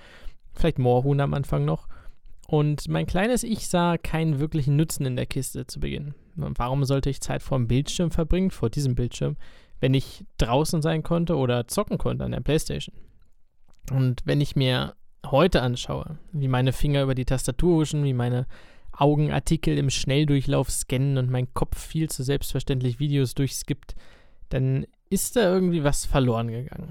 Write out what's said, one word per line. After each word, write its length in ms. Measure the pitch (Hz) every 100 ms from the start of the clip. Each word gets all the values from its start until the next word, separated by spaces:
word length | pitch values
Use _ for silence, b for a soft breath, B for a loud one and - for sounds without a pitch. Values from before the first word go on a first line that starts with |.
| B B B B -
Vielleicht 240 | - 170 147
Moorhuhn 420 | 123 123 135 143
am 140 | 143
Anfang 320 | 147 135 147 147
noch. 220 | 160 - b b b - - -
Und 400 | 151 151 147 160
mein 180 | 160 160
kleines 340 | 185 214 240
Ich 260 | 233 214 -
sah 300 | 180 175 170
keinen 420 | - 156 160 139
wirklichen 360 | 147 160 135 143
Nutzen 320 | 160 - 135
in 80 | 123
der 100 | 123
Kiste 400 | 131 131 - 123
zu 140 | -
Beginn. 340 | 143 139 147 143 - -
Und 240 | 139 139
warum 260 | 120 135 131
sollte 240 | 139 139
ich 120 | 135
Zeit 200 | - 131
vorm 260 | - 135 117
Bildschirm 440 | 120 143 - 170
verbringen, 400 | - 156 175 190
vor 180 | - 147
diesem 240 | 147 139
Bildschirm, 420 | 123 120 - 139 147 b b b b
wenn 160 | 131 135
ich 280 | - - - -
draußen 460 | 117 127 156 165
sein 180 | 156 160
konnte 360 | 156 170 170 160
oder 300 | 127 123 120
zocken 300 | - 208 165
konnte 260 | 123 123
an 100 | 127
der 80 | 120
Playstation? 520 | 120 151 - 147 - - - - - - - _ - - -
Und 320 | 131 127 123 -
wenn 160 | 143
ich 140 | 143 -
mir 400 | 131 127 139 - - - -
heute 360 | 131 185 156
anschaue, 560 | 123 123 - 135 - 156 -
wie 160 | 151 135
meine 260 | 127 131
Finger 300 | 127 147 143
über 120 | 135 127
die 100 | 123
Tastatur 500 | 131 - - 170 165
huschen, 280 | 151 151
wie 100 | 143
meine 340 | 127 120 123 127 B B B B
Augen 400 | - 143 147 151
Artikel 460 | 139 - 165 - 147
im 120 | 139
Schnelldurchlauf 800 | - - 135 151 143 135 139 131
scannen 480 | - - 131 139 135
und 120 | 127
mein 240 | 127 127
Kopf 260 | - 151 -
viel 300 | - 160 160
zu 140 | -
selbstverständlich 760 | 131 139 - 135 - 135 127 120
Videos 360 | 147 143 127 -
durchskippt, 600 | 135 - - 147 - - b b b b b
dann 360 | 131 131 135 - _ -
ist 260 | 196 - 254
da 80 |
irgendwie 400 | 196 190 180 170
was 220 | 143 139 -
verloren 440 | 147 127 113 117
gegangen, 400 | 113 131 - 160